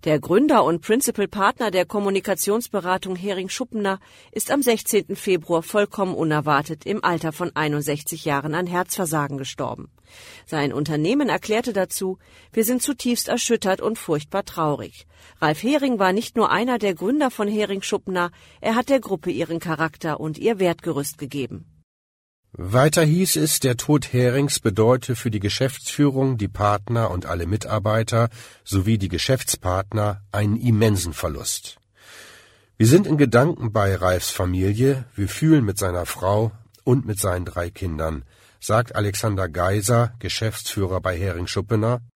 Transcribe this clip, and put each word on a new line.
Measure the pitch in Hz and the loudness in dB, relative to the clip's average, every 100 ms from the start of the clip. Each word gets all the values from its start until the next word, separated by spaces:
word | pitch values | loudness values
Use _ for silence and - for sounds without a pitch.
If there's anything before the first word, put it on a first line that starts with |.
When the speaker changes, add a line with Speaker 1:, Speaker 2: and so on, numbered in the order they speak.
Speaker 1:
Der | 165 151 | 2 0
Gründer | - 185 294 247 | 4 2 6 4
und | 151 165 | 4 0
Principal | - 226 - 220 196 | 0 0 0 -2 -4
Partner | 208 196 - 226 | 0 0 0 0
der | 180 | 0
Kommunikationsberatung | 175 214 202 196 190 185 - 214 240 202 175 185 185 | 0 0 0 -2 -2 -2 0 -2 -2 -4 -2 -2 -2
Hering | 185 196 185 190 | -6 -4 -4 -6
Schuppener | - 247 220 196 190 - - - | -8 -6 -2 -2 -4 -8 -20 -12
ist | - - | -8 -2
am | 285 | 0
sechzehnten | 247 220 - 208 - 202 | 2 0 2 0 0 -6
Februar | - 180 156 170 | 0 0 2 -2
vollkommen | 165 208 202 - 190 | 0 0 0 0 -2
unerwartet | 139 160 151 147 143 147 156 - | 0 0 0 2 0 0 -8 -6
im | 208 | -2
Alter | - 170 160 | 0 0 -4
von | 151 175 | -4 -6
einundsechzig | - 151 147 147 147 - 160 | -2 -2 -2 -2 -4 -6 -6
Jahren | 160 139 151 | -2 -2 -2
an | 156 180 | -4 -2
Herzversagen | 180 185 - 175 156 143 139 | -2 -2 -4 -2 -2 -2 -6
gestorben. | 135 - 127 117 - _ _ - - - - | -10 -6 -8 -8 -14 _ _ -20 -20 -20 -8
Sein | 160 143 | -2 -2
Unternehmen | 131 151 151 156 277 262 | -2 -2 0 2 2 0
erklärte | 165 - 214 240 | -2 0 -2 0
dazu: | 202 185 - 190 185 _ - _ | -2 -2 -4 -6 -8 _ -20 _
"Wir | - | -2
sind | 220 254 | 0 0
zutiefst | - 269 247 240 - | -2 -2 -2 -2 -2
erschüttert | 240 - 226 190 190 | -2 0 0 0 0
und | - 226 | -2 -4
furchtbar | - 151 151 196 | -2 -4 -2 -6
traurig. | - - 156 135 104 - - _ - _ | -6 -2 -2 -2 -6 -14 -20 _ -20 _
Ralf | 156 151 | 0 0
Hering | 226 294 269 226 | 0 2 2 2
war | 190 | 2
nicht | 190 233 - | 2 -2 0
nur | 214 | 2
einer | 165 240 240 | 2 0 0
der | 202 | 0
Gründer | 175 185 294 269 | -2 0 2 0
von | - 208 | 0 -2
Hering | 214 208 196 | 0 -2 -2
Schuppener, | - 202 - 185 175 - - _ | -4 -4 -2 -2 -2 -6 -20 _
er | - | 0
hat | 226 247 | 0 2
der | 269 | 0
Gruppe | - 190 180 | 2 -4 -4
ihren | 117 165 165 | -4 -4 -4
Charakter | 175 156 160 - 165 147 | -4 -2 -4 -4 -6 -4
und | 156 151 | -6 -2
ihr | 214 214 | -2 2
Wertgerüst | 180 165 - 139 143 - | 0 0 -4 -4 -4 -8
gegeben." | 139 143 123 98 - _ _ _ _ _ _ _ _ | -10 -6 -8 -10 -18 _ _ _ _ _ _ _ _
Speaker 2:
Weiter | - 90 117 147 156 | -10 0 4 4 4
hieß | 156 170 185 160 | 4 4 2 2
es, | 151 - | 0 2
der | 135 120 | 0 -2
Tod | - 151 - | 2 2 2
Herings | 123 123 131 143 - | 2 2 2 0 0
bedeute | 117 95 110 127 - 123 | 0 4 4 4 0 -4
für | 123 | -2
die | 104 | -2
Geschäftsführung, | 98 - 131 - - - 147 131 135 123 | -2 0 -2 -4 -10 2 2 4 0 0
die | 98 | -4
Partner | - 104 104 101 117 113 | 0 2 2 0 0 0
und | 87 | -2
alle | - 85 85 | -4 -4 -2
Mitarbeiter | 104 - 107 101 110 110 113 117 - - - | -2 0 -2 2 0 2 2 2 -2 -20 -20
sowie | - 98 95 110 | -2 0 2 0
die | 95 | 0
Geschäftspartner | 82 - 131 - - 92 92 98 107 104 101 - | -2 0 0 -2 -4 -2 -2 -2 -2 -2 -4 -6
einen | 101 104 113 | -2 0 0
immensen | 123 107 113 98 85 | 2 4 4 2 -2
Verlust. | 78 85 67 - - - - _ _ - - - - - _ _ _ | -6 -6 -6 -8 -8 -10 -20 _ _ -20 -20 -20 -20 -20 _ _ _
"Wir | 113 | 6
sind | 165 196 | 6 4
in | 147 | 2
Gedanken | 139 113 147 - 117 | 4 6 4 0 -2
bei | 104 98 95 | 0 2 2
Ralfs | 92 90 - | 2 0 -2
Familie, | - 90 90 95 104 131 135 120 - | -2 -2 0 0 2 2 2 -4 -4
wir | 101 | -4
fühlen | - 156 156 | 0 4 6
mit | 107 95 | 4 0
seiner | 95 87 | -2 -2
Frau | 85 - 90 104 113 - - _ | -4 -2 0 2 0 -4 -20 _
und | - 127 - | 2 2 2
mit | 101 | -2
seinen | 98 90 87 | -2 -2 -4
drei | 87 87 | -6 -6
Kindern", | - 95 76 80 76 64 _ _ _ | -4 -6 -2 -2 -4 -10 _ _ _
sagt | - 107 120 | 0 0 2
Alexander | - 104 98 113 98 92 | -2 -2 -2 -2 -2 -4
Geiser, | 82 90 101 101 117 120 - | 0 0 2 2 2 2 -2
Geschäftsführer | 92 - 110 - - - 95 92 | -8 -4 -4 -4 -8 -4 -2 0
bei | 92 87 | -2 -2
Hering | 95 85 92 | -2 -4 -4
Schuppener | - 98 110 110 123 - | -4 0 0 0 -2 -6